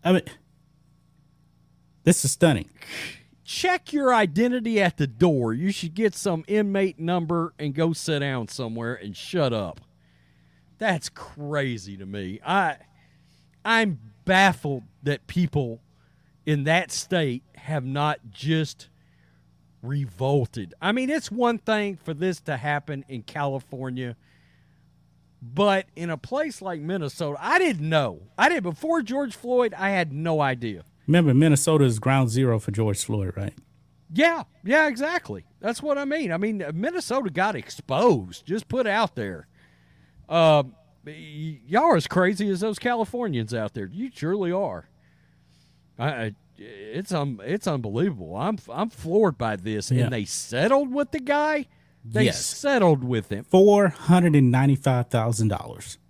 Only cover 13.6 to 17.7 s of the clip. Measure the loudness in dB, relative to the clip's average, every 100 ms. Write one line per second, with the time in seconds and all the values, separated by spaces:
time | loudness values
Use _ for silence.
13.6 | 0 2 2 -2 -10 _ 2 6 6 4
14.6 | -4 -6 -10 _ -4 -4 -2 0 0 0
15.6 | -4 -6 _ _ _ _ _ _ -2 0
16.6 | 2 0 0 -8 -2 0 0 -4 _ -20
17.6 | -6